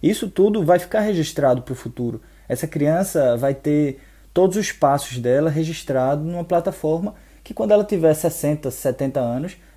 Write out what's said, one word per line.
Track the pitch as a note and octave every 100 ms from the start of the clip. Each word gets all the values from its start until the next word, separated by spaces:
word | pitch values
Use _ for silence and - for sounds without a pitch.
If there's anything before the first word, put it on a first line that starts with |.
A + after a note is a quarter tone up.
Isso | D3+ G#3 G#3
tudo | - G3+ G#3+
vai | D#3 F3+
ficar | F3+ A3
registrado | G#3 F#3 D3+ - C#3 B2+
pro | -
futuro. | B2+ - B2 A#2+ A2+ - - -
Essa | B2 D#3+
criança | D#3 C#3+ E3 G3 E3 C3 A#2+
vai | C#3
ter | C3+ D3+ D3 D3 C3+ - - -
todos | - F#3 G3
os | G#3
passos | - C#3+ C#3+ - B2
dela | A#2+ C3 D#3+
registrado | D3 D#3+ E3 - C3+ B2+ D3
numa | D#3 F3
plataforma | E3+ F3 F3 F#3 D#3 D#3+ G3+ - - -
que | -
quando | - A3
ela | G#3
tiver | G#3 F#3+ D#3+
sessenta, | D3+ E3+ - D3 D3+ C3+
setenta | A#2+ C#3 B2+ C3+ B2+
anos, | A#2+ A#2+ E3+ - -